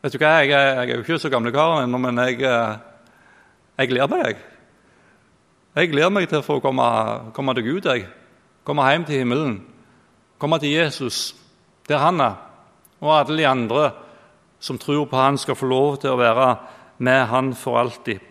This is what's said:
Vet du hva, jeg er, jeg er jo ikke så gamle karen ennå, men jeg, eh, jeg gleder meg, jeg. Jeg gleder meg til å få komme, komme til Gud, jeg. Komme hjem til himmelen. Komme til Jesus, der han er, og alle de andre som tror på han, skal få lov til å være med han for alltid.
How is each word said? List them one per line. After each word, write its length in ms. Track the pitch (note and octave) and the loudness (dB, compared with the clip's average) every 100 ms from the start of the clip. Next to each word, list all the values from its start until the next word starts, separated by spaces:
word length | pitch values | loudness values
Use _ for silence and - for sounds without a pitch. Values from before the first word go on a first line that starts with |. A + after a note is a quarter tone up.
Vet 120 | C#3+ | -6
du 40 | B2+ | 0
hva, 160 | D3+ D#3+ | 4 4
jeg 100 | C#3 | 4
er, 160 | C#3+ C#3 C3 | 4 4 2
jeg 80 | B2 | -2
er 40 | |
jo 100 | A#2+ | -4
ikke 140 | A#2 E3 | -2 -4
så 80 | D#3 | 0
gamle 200 | B2+ A#2 | 0 0
karen 320 | C3 D#3+ D#3+ B2 | 2 2 2 0
ennå, 120 | B2 | -2
men 180 | B2+ A#2+ | -2 0
jeg, 200 | B2 A#2+ C3+ | -2 0 0
eh, 280 | A#2+ A2+ G#2+ - - _ _ _ _ _ _ _ - | 0 0 -6 -14 -20 _ _ _ _ _ _ _ -4
jeg 120 | C3+ | -2
gleder 200 | B2 C#3 | 0 0
meg, 120 | F#4 D4 | 0 -2
jeg. 120 | G#2 - - _ _ _ _ _ _ _ _ _ _ _ | -6 -14 -20 _ _ _ _ _ _ _ _ _ _ _
Jeg 180 | - F3 | -2 0
gleder 220 | C#3+ E3+ | 2 2
meg 160 | G3+ E3+ | 0 -2
til 140 | D3+ | -4
å 40 | - | -2
få 120 | C#3+ | -2
komme, 240 | C3+ C3 A#2+ A2+ A2 A2+ A#2 | -2 0 0 0 -2 -6 -10
komme 200 | A2+ C#3 B2+ | -8 -4 -2
til 100 | A2+ | -2
Gud, 180 | E3+ F#3 | -4 -2
jeg. 180 | B2+ F#2+ - _ _ _ _ - | -4 -4 -18 _ _ _ _ -6
Komme 200 | D3 C3+ | 0 2
hjem 200 | D#3 D#3 | 2 0
til 140 | C#3 | -2
himmelen. 340 | B2 B2+ D3+ G2+ - - _ _ _ _ _ _ | 0 0 -2 -6 -12 -20 _ _ _ _ _ _
Komme 200 | D3 E3 | -2 -2
til 120 | D3 | 0
Jesus, 580 | D3+ D#3+ - B2+ - - - _ _ _ _ - | 0 -2 -2 -6 -6 -10 -12 _ _ _ _ -4
der 140 | D3 | 0
han 180 | D3+ F3 | 2 2
er, 160 | B2+ F#2+ - - _ _ _ _ | 0 -2 -16 -20 _ _ _ _
og 120 | D3+ | 2
alle 240 | D#3 C#3 D#3 | 2 2 2
de 80 | D3 | 2
andre 420 | C3 A#2 B2 D3 - - - _ _ _ _ | 2 0 0 0 -2 -20 -20 _ _ _ _
som 160 | - B2+ | -12 -10
tror 300 | - D3 C#3+ | -4 -2 0
på 80 | C3 | 2
han, 200 | C3+ C#3 | 2 0
skal 200 | - C3 | -4 -4
få 80 | C3 | 0
lov 300 | B2+ C#3+ C#3 | 2 0 0
til 100 | C#3 | -2
å 80 | B2+ | 2
være 280 | A#2+ A#2 C3 A#2 - - - _ | 2 4 2 2 -6 -20 -20 _
med 220 | B2+ C3 B2 | 4 4 4
han 200 | B2 C3 A#2+ | 0 0 -4
for 220 | - A#2+ | -2 0
alltid. 400 | B2 - - G2 - | 0 -4 -8 -8 -10